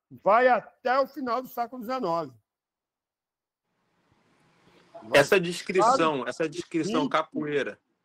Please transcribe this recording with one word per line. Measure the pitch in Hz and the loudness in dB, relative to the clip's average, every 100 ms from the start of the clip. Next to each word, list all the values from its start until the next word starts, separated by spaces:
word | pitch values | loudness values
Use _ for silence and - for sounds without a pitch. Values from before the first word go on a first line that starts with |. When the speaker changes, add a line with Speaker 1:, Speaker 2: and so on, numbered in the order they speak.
| _ | _
Speaker 1:
vai | 131 180 220 254 | -4 2 4 6
até | 226 - - 247 262 | 2 0 -6 0 0
o | 269 | 0
final | 311 254 233 | -4 -6 -4
do | 262 | -6
século | - 233 254 | -8 -8 -8
dezenove. | 220 262 196 170 147 113 _ _ _ _ _ _ _ _ _ _ _ _ _ _ _ _ _ _ _ _ _ _ _ _ _ - 107 | -6 -4 -2 -2 -4 -12 _ _ _ _ _ _ _ _ _ _ _ _ _ _ _ _ _ _ _ _ _ _ _ _ _ -18 2
Speaker 2:
Essa | 143 143 196 | 4 4 2
descrição, | 175 175 - 190 220 262 160 143 | 0 -6 -4 2 2 4 2 0
Speaker 1:
Claro. | 120 | -4
Speaker 2:
essa | - 160 | -4 -6
descrição | 165 - 165 170 165 | -6 -8 -4 -2 -2
Speaker 1:
Sim. | 139 | 0
Speaker 2:
capoeira, | 160 156 - 151 147 110 98 _ _ | 0 -2 -6 -4 -2 -4 -8 _ _